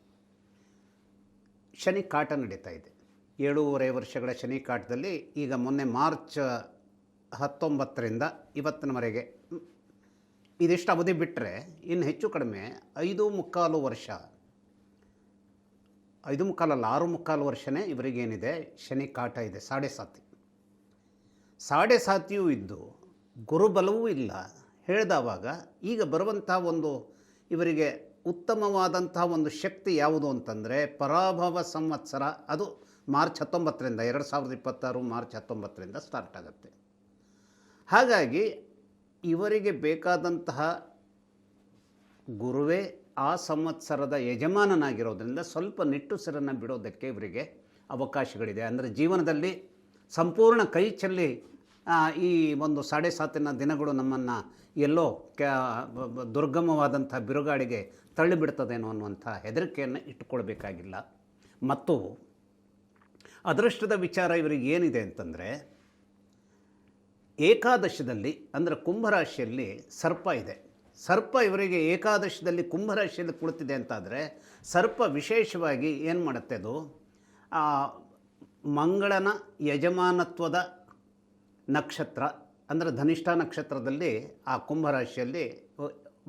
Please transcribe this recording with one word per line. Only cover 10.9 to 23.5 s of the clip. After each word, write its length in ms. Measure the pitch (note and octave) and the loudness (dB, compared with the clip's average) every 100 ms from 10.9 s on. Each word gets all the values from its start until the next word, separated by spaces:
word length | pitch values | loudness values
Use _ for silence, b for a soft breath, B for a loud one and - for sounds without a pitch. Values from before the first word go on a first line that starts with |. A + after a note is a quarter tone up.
ಅವಧಿ 200 | E3+ F3 | 2 2
ಬಿಟ್ಟರೆ 680 | E3 E3+ - G#2 G2 F3 - | 0 -2 -4 -6 -8 -12 -16
ಇನ್ನು 220 | - E3+ C#3 | -4 -2 0
ಹೆಚ್ಚು 220 | - G#3+ | -2 -4
ಕಡಿಮೆ 540 | D#3 A#2 G2 G#2+ - - - | -2 -4 -6 -10 -14 -14 -6
ಐದು 320 | F3+ G3 G#3 | -4 0 0
ಮುಕ್ಕಾಲು 500 | G3 - F3 E3 D#3 | 0 -4 0 2 2
ವರ್ಷ, 300 | C3 A#2+ - G2 - _ _ _ _ _ _ _ _ _ _ _ _ _ _ _ _ _ _ _ - | -2 -4 -10 -12 -14 _ _ _ _ _ _ _ _ _ _ _ _ _ _ _ _ _ _ _ -6
ಐದು 180 | C#3+ | -2
ಮುಕ್ಕಾಲಲ್ಲ, 400 | F#3+ F3 D#3+ C3+ | -2 0 2 2
ಆರು 220 | A2+ C#3+ E3+ | 2 2 0
ಮುಕ್ಕಾಲು 380 | E3+ E3 D3+ | -2 -2 0
ವರ್ಷನೇ 380 | C#3+ B2+ - D3 | 0 -4 -4 -4
ಇವರಿಗೇನಿದೆ 960 | G3+ B2+ C3 A#2+ A#2 G#2 A#2 E3 - - - | -2 -4 -4 -4 -4 -4 -4 -4 -8 -16 -6
ಶನಿ 180 | C3+ C#3 | -4 -4
ಕಾಟ 320 | B2+ A#2+ B2 | -6 -6 -4
ಇದೆ, 220 | A2 G#2 | -8 -8
ಸಾಡೆ 280 | - C3+ C#3 | -6 -4 -4
ಸಾತಿ. 340 | - G2+ - _ - _ _ _ _ _ _ _ _ b b b _ | -8 -14 -18 _ -20 _ _ _ _ _ _ _ _ b b b _
ಸಾಡೆ 400 | - C#3+ A3 A#3+ | 0 4 6 6
ಸಾತಿಯೂ 520 | G3+ F#3+ F#3+ G3+ F3 | 6 2 0 0 0
ಇದ್ದು 480 | A#2 F#2+ F#2+ - - - _ _ - | 0 -4 -12 -14 -20 -20 _ _ -18
ಗುರುಬಲವೂ 640 | A2 | -2